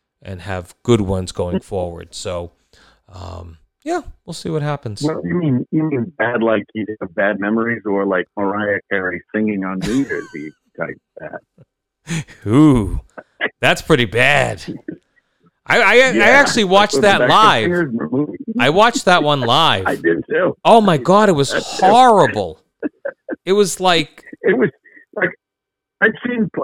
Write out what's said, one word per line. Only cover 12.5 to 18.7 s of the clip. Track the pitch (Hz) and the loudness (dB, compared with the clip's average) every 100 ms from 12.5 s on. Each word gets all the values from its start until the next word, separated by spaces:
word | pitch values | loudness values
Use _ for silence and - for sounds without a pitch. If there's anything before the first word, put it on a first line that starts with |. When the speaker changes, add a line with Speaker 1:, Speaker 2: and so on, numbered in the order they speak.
| 127 156 123 90 - - - - - - - | 4 6 4 0 -6 -10 -20 -20 -10 -10 -2
Speaker 1:
that's | 131 180 | 0 0
pretty | - 147 107 | 2 0 2
bad. | 113 131 143 120 107 - - - - _ _ _ _ _ _ - | 2 2 2 0 -4 -12 -14 -14 -18 _ _ _ _ _ _ 0
I, | 185 | 2
I, | 196 233 262 | 4 4 4
Speaker 2:
Yeah, | 214 | 4
Speaker 1:
I | 208 | 4
actually | 277 277 240 | 4 4 2
watched | 190 196 208 - | 4 4 4 2
Speaker 2:
that's | |
what | |
Speaker 1:
that | 202 175 | 2 2
Speaker 2:
the | 123 | 4
Speaker 1:
live. | 185 214 131 110 | 6 6 4 0
Speaker 2:
Bears | 175 151 | -2 -2
movie. | - 113 131 151 - - 208 | -4 -4 -4 -4 -8 -8 0
Speaker 1:
I | 127 | 2